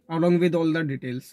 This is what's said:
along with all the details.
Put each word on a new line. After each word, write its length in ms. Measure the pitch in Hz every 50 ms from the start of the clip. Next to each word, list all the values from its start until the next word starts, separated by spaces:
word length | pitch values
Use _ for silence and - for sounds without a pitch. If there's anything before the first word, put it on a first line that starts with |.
| - -
along 280 | 165 165 170 175 180 170
with 160 | 180 175 165
all 160 | 165 165 160
the 140 | 156 165 160 139
details. 380 | 135 131 131 127 123 127 - -